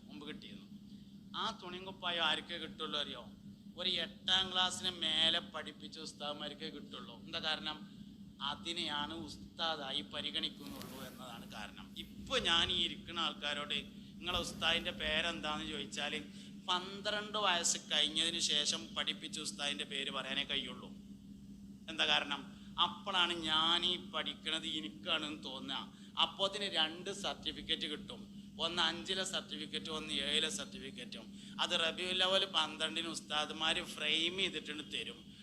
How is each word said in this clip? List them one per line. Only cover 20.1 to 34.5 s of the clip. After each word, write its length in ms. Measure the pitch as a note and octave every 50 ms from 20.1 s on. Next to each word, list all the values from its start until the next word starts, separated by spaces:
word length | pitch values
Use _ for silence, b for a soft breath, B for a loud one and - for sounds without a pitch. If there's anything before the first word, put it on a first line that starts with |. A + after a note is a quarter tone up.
പറയാനേ 320 | C#3 C3+ B2+ C3 C3+ C#3+ C#3+
കഴിയുള്ളൂ. 460 | C#3 C#3+ C#3 B2 B2 B2 - - - - - - - - - - - - - - - - - - - - - - -
എന്താ 160 | D#3+ D#3 D#3
കാരണം? 360 | D3+ D3 D3 D3 C#3+ C#3+ C#3 - - B B B B B D#3+ F3
അപ്പോഴാണ് 500 | F#3 - - - G3+ F#3+ F3+ F3 E3+ F3
ഞാൻ 520 | E3+ D#3+ D#3 D#3 D#3 D#3+ E3 E3+ F3 F3
ഈ 240 | F3+ F3+ F3 - -
പഠിക്കണത് 560 | - D#3 D3+ D3 C#3+ - - D#3+ D#3 D#3+ D#3+
എനിക്കാണെന്ന് 760 | D#3+ D#3 D3+ D#3 D3 D3 - - - E3 D#3 D3+ D3 D#3 - D3+
തോന്നുക. 500 | C#3 C3 C3+ C3+ C#3 C3+ A#2+ G#2 G2+ B B B B B C#3+
അപ്പോ 260 | E3 E3 - - G3
അതിന് 180 | G3 G3 G#3 G3+
രണ്ട് 480 | F#3+ E3+ E3 D#3 D#3 D#3+ F3+ - G3 G3
സർട്ടിഫിക്കറ്റ് 760 | - E3+ D3+ C#3 - - D3+ C#3 D3+ - D3+ D#3+ D#3+ E3 D3+
കിട്ടും, 300 | D3+ D3 - - B2 - - - B B B B B -
ഒന്ന് 200 | D#3 E3 F3 F3
അഞ്ചിലെ 420 | E3 D#3+ E3 E3+ D#3+ - F#3+ F#3+ F#3
സർട്ടിഫിക്കറ്റും 720 | F#3 E3+ D#3 D3+ - D3 D3+ D#3 D3+ D#3 D#3 D#3 D#3+ D#3
ഒന്ന് 180 | D#3 D#3 D#3 D3+
ഏഴിലെ 360 | C#3 C#3 C#3+ D3 D#3 D#3 D#3
സർട്ടിഫിക്കറ്റും. 920 | D3+ D3 C3+ - C3+ B2+ B2+ C3+ C3+ - B2 G#2+ G2+ A#2 A2 G2+ B B B B B B
അത് 260 | D#3+ E3+ F3 E3+ E3
റബീഉൽ 360 | D#3+ D#3 E3+ F3+ F3+ F#3 F#3 F#3
അവ്വൽ 220 | F#3 F#3+ F#3+ G3
പന്ത്രണ്ടിന് 640 | F#3+ F3+ D#3+ D#3 D3+ D3+ D3+ D#3 D#3 D#3+ E3 E3
ഉസ്താദ്മാര് 760 | E3 D#3 - - - D3+ D3+ D3+ D3 D#3 D#3 D#3 D#3+ E3+ F3 E3
ഫ്രെയിം 520 | - - - D3+ D3+ D#3 D#3+ E3 F3 F#3
ചെയ്തിട്ടുണ്ട് 460 | F#3+ F#3+ F3